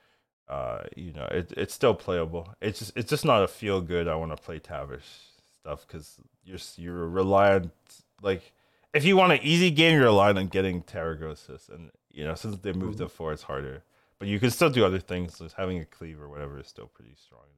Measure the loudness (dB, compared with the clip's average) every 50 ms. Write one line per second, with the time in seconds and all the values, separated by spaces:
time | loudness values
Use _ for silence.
0 | _ _ _ _ _ _ _ _ _ _ -8 -6 -6 -6 -8 -8 -10 -14 -14 -14
1 | -14 -14 -12 -10 -8 -4 -4 -4 -4 -6 -6 -8 -6 -8 -4 0 2 2 2 2
2 | -2 -4 -2 -2 -2 -4 -6 -10 -10 -12 -14 _ -6 -6 -6 -6 -12 -10 -8 -8
3 | -4 -4 -4 -2 2 2 4 4 4 2 -2 -6 -4 -2 -2 -2 -2 -2 -2 -2
4 | -2 -2 -4 -4 -4 -6 -8 -10 -12 -14 -14 -14 -14 -12 -12 -12 -10 -10 -12 -16
5 | -16 -20 -20 -20 -20 _ _ _ _ _ _ _ _ -12 -12 -12 -12 _ -18 -18
6 | -18 -18 -20 _ -20 _ _ _ _ -18 -16 -16 -16 -16 -16 -14 -12 -10 -8 -6
7 | -6 -2 0 0 2 4 6 6 6 6 6 4 2 -2 -10 _ _ _ -20 -20
8 | _ _ _ _ -4 -2 -2 -2 -6 -14 _ _ _ _ _ _ _ _ -2 2
9 | 4 6 6 6 8 6 4 4 2 2 2 4 4 4 4 4 6 6 6 8
10 | 8 8 8 8 8 6 4 4 0 0 0 0 0 0 -2 -4 -6 -8 -8 -6
11 | -6 -6 -6 -8 -10 -12 -12 -14 -16 -20 -20 -20 -20 _ -20 -20 -20 -20 _ _
12 | _ _ _ -10 -8 -8 -8 -6 -8 -10 -10 -6 -6 -6 -4 -4 -4 -6 -6 -6
13 | -8 -10 -10 _ -8 -8 -8 -8 -8 -10 -8 -8 -8 -10 -12 -14 -18 _ _ _
14 | _ _ _ _ -6 -4 -2 0 0 0 2 4 2 2 6 4 4 4 4 0
15 | -4 -6 -6 -6 -6 -6 -10 -14 -18 -16 -8 -6 -6 -4 -4 -6 -8 -12 _ _
16 | -16 -16 -16 -16 -18 -16 -14 -12 -12 -12 -12 -14 -18 -18 -20 -20 -20 -20 _ _
17 | -20 -20 _ _ _ _ _ _ _ _ _